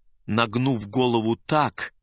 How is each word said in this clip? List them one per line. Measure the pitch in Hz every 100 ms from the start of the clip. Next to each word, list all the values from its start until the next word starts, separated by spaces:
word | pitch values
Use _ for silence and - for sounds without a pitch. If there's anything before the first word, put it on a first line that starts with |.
| _ _ -
нагнув | 107 117 117 131 120 101
голову | 123 127 117 110 113
так, | - 156 127 - - _